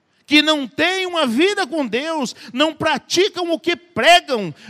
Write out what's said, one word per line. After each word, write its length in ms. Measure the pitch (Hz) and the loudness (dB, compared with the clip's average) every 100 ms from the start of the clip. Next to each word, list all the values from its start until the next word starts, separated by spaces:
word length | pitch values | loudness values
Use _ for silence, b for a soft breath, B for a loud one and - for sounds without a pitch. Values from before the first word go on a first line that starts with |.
| _ _ - | _ _ 0
que 160 | 294 | 2
não 240 | 302 302 254 | 4 0 -2
têm 400 | - 320 381 370 | -2 0 0 -2
uma 220 | 349 277 | -2 0
vida 400 | 226 370 403 330 | 2 2 2 -2
com 180 | 320 254 | -2 -2
Deus, 480 | 226 311 320 254 B B | -4 -4 -4 -4 B B
não 200 | 240 311 | -2 -2
praticam 800 | 311 311 277 - - 392 - 339 | 0 -2 -2 -2 0 0 -2 -4
o 80 | 330 | -4
que 160 | - 349 | -2 -4
pregam, 800 | - - 262 349 294 247 185 B B | -6 0 4 4 4 -4 -6 B B